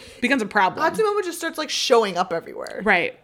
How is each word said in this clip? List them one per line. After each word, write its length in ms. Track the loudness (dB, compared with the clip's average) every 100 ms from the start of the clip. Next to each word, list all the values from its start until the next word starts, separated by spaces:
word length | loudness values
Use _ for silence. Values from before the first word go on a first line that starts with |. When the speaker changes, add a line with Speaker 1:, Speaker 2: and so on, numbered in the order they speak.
| -16 -4
Speaker 1:
becomes 200 | 0 0
a 60 | 2
problem. 400 | 2 2 2 0
Speaker 2:
Hatsumomo 360 | 2 0 0
just 140 | -4 -6
starts, 200 | -6 -6
like, 100 | -6
showing 460 | -4 4 4 4 -2
up 160 | -2
everywhere. 480 | -4 -6 -12 -10 -4
Speaker 1:
Right. 340 | 0 2 0 -6